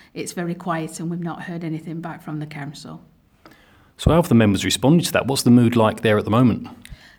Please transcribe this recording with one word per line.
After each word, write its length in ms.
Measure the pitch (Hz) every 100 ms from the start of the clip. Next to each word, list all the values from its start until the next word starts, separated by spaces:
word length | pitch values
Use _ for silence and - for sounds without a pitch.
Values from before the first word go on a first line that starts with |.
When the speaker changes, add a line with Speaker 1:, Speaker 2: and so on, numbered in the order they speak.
| _
Speaker 1:
it's 180 | - -
very 220 | 185 170
quiet 460 | 170 185 165 160 -
and 100 | 170
we've 100 | 175
not 240 | 170 -
heard 200 | - 170
anything 360 | 165 156 160 165
back 220 | 165 151
from 160 | - 151
the 80 | 151
council. 540 | 147 143 - - 160 _ _ _ _ - _ _ _ _ -
Speaker 2:
So 140 | -
how 60 | 160
have 120 | 170
the 60 |
members 280 | 117 107 95
responded 440 | 98 - 127 165 -
to 60 |
that? 140 | 92 113
What's 160 | 135
the 80 | 127
mood 240 | 120 117
like 280 | 120 110 107
there 160 | 110 104
at 60 |
the 60 | 104
moment? 380 | 110 123 90 - - - - -